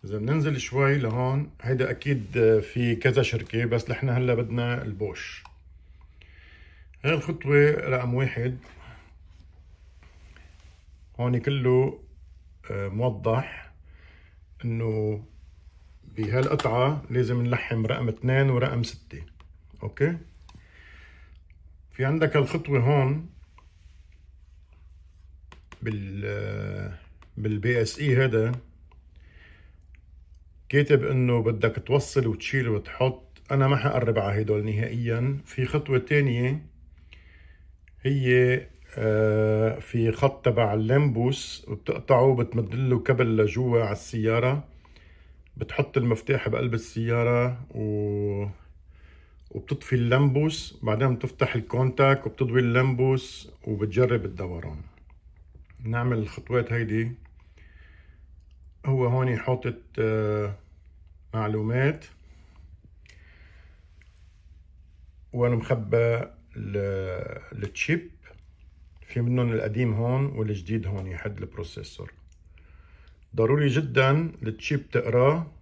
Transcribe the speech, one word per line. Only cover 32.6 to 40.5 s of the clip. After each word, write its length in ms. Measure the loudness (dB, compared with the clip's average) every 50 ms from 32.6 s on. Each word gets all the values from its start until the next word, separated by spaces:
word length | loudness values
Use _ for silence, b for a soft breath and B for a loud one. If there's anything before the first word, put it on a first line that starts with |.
| 0 0
وتحط. 540 | -2 -2 -4 -8 -2 0 0 0 0 -4 -14 -20 -20 -20 -8 -2
أنا 160 | 2 2 4 4
ما 100 | 2 2
حقرب 420 | 0 0 0 0 0 2 2 0
على 220 | 0 0 0 0
هدول 240 | 0 0 0 0 0
نهائيًا. 760 | -2 -2 -2 -2 -2 -4 -4 -2 -2 -2 0 0 -2 -2 -4 -8
في 200 | -10 -4 -4 -4
خطوة 320 | 0 -2 -2 -2 2 0 0
تانية 680 | 2 2 2 4 4 2 2 0 0 0 -2 -4 -6 -12 -20 -20 -20 -20 b b b b b b b b b b b b b b b b b b -20 -20 -20 -6
هي، 680 | -2 0 0 2 4 4 6 6 6 6 4 0 -2 -8 -20 -20 -20 -16 -8 -2
آه، 840 | 0 2 4 4 4 4 4 4 4 4 4 4 2 2 0 -2
في 320 | -10 -4 -2 0 2 2
خط 340 | 2 2 2 2 2 2 0
تبع 280 | 2